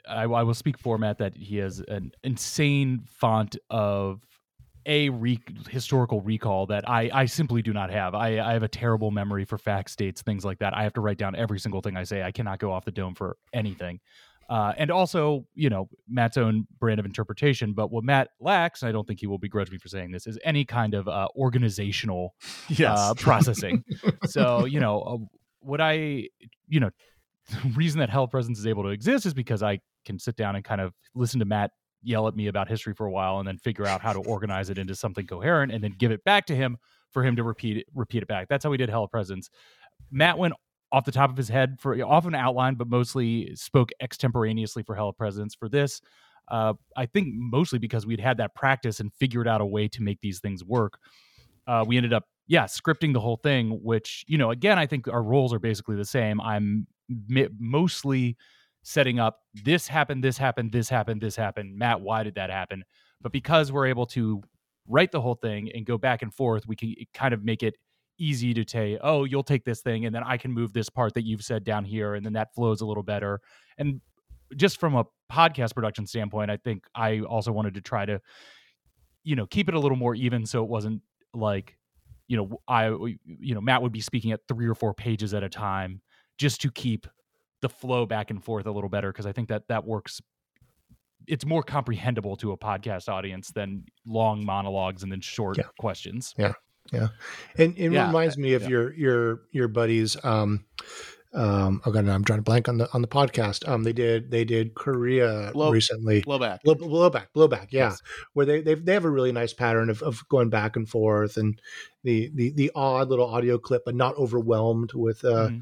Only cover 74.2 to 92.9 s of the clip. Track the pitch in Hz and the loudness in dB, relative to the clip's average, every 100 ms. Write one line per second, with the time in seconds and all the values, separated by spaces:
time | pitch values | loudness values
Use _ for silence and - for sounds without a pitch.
74.2 | _ - _ 143 190 - 170 131 113 _ | _ -20 _ 2 2 2 2 2 0 _
75.2 | _ 143 165 156 117 - 110 107 101 117 | _ 4 4 4 -4 -2 -4 -4 -8 -6
76.2 | 104 107 104 104 123 104 - 120 113 110 | -4 -4 -2 -4 -4 -6 -8 -2 0 0
77.2 | 107 113 110 107 107 95 - 113 101 101 | -2 -2 -2 -2 -2 -4 -6 -4 -2 -4
78.2 | - - - - _ _ _ _ _ _ | -6 -20 -20 -20 _ _ _ _ _ _
79.2 | 160 139 101 - 180 165 143 131 120 113 | -4 -2 0 0 0 2 2 2 0 0
80.2 | 123 120 110 123 113 113 107 110 - _ | 0 0 -2 -2 -2 -2 -2 -6 -8 _
81.2 | _ 117 107 98 - _ _ _ _ - | _ -4 -2 -2 -6 _ _ _ _ -20
82.2 | _ 120 98 113 - 120 110 107 113 107 | _ -2 -2 -8 -2 2 2 -2 -6 -10
83.2 | - 82 139 110 110 123 123 110 107 123 | -16 -12 -6 -4 2 2 2 -4 -4 -2
84.2 | 113 107 - 117 117 113 110 98 117 107 | -2 -4 -4 -2 -2 0 -2 -2 -2 -2
85.2 | 107 104 98 - 101 95 92 95 _ _ | -2 -2 -4 -6 -4 -4 -6 -10 _ _
86.2 | _ - 143 - 139 - - 110 - _ | _ -2 -2 0 -4 -4 -4 -4 -6 _
87.2 | _ _ _ _ 123 - 127 123 113 110 | _ _ _ _ -8 -6 -2 0 0 -2
88.2 | 101 104 104 110 98 101 98 101 98 95 | -4 -8 -6 -6 -4 -6 -4 -4 -4 -6
89.2 | 101 98 113 107 - 113 90 110 - - | -8 -6 -4 -6 -4 -6 -4 -6 -8 -18
90.2 | - _ _ _ _ _ _ _ _ _ | -20 _ _ _ _ _ _ _ _ _
91.2 | - 156 139 160 - 143 123 107 120 113 | -6 -4 0 -2 0 -4 -2 -2 -2 -2
92.2 | 101 98 107 95 107 98 107 | -4 -6 -6 -4 -4 -4 -4